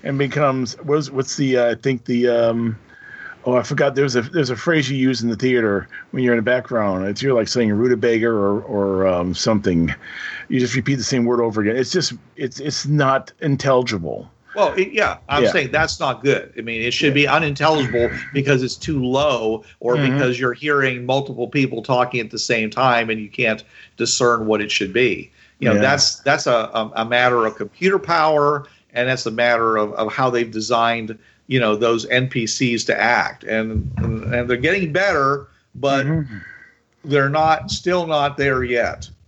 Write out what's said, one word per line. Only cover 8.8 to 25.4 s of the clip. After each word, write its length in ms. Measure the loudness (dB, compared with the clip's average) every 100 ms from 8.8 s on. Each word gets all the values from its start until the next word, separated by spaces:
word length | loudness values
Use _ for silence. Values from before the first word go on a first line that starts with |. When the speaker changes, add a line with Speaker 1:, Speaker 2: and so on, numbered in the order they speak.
| 0 2 2
Speaker 1:
um, 280 | 2 -2
something. 600 | -2 0 2 2 2 0 -2 -12 -14 -12 -14 -4
You 120 | -2
just 140 | 0
repeat 200 | -2 -2
the 100 | -2
same 220 | 0 0 2
word 160 | 2
over 180 | 0 0
again. 160 | 0 0
It's 160 | 0
just, 220 | -2 -2 -6 -18 -10
it's, 220 | -10 -6
it's 280 | -8 -6 0
not 460 | 2 2 2 -2 _
intelligible. 880 | -2 0 2 2 2 -4 -6 -8 -12 _ _ 0
Speaker 2:
Well, 160 | 0
it, 180 | 0 -2
yeah, 240 | 0 -2 -2 -4
I'm 140 | 0
Speaker 1:
Yeah. 80 | 2
Speaker 2:
saying 220 | 2 0
that's 260 | 0 -2 -2
not 240 | -4 -2
good. 300 | 0 0 -2 -12
I 40 |
mean, 200 | -8 -4
it 120 | -4
should 200 | 0 2
be 140 | 2 2
unintelligible 840 | 2 0 0 2 2 0 0 0 -2 -6
because 300 | -4 2 2
it's 140 | 0 -6
too 280 | -4 -2
low, 600 | 0 0 0 0 -2 -4 -6 -8
or 160 | 0 2
Speaker 1:
Mm-hmm. 160 | 2
Speaker 2:
because 260 | 2 0 0
you're 140 | -2
hearing 520 | -2 -2 0 0 -2
multiple 440 | -2 -2 -2 -6 -4
people 340 | 0 -2 -2
talking 380 | 0 2 2 -2
at 100 | -6
the 80 | -8
same 320 | -2 0 0
time 400 | 2 2 4 0
and 100 | -4
you 80 | -6
can't 360 | -2 -2 -2 -6 -20 -20 _
discern 500 | -4 2 2 2 2
what 140 | 0
it 100 | 0
should 220 | -2 -2
be. 360 | 2 0 0 -10 _